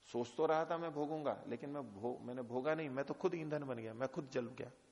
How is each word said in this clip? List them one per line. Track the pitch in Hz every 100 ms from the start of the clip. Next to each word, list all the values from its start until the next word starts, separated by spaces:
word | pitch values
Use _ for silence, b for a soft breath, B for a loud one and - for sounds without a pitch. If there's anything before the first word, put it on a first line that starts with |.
| -
सोच | 123 120 -
तो | 156
रहा | 156
था | 160 165
मैं | 165
भोगूंगा, | 147 147 156 139 101 -
लेकिन | 120 143
मैं | 143 120
भो-, | 98 120 123
मैंने | 120 127
भोगा | 117 123 139
नहीं, | 160 151
मैं | 131
तो | 139
खुद | 151 185
ईंधन | 175 156 151
बन | 139 117
गया, | 113
मैं | 110 131
खुद | - 139
जल | 127 117
गया, | 123 120 - -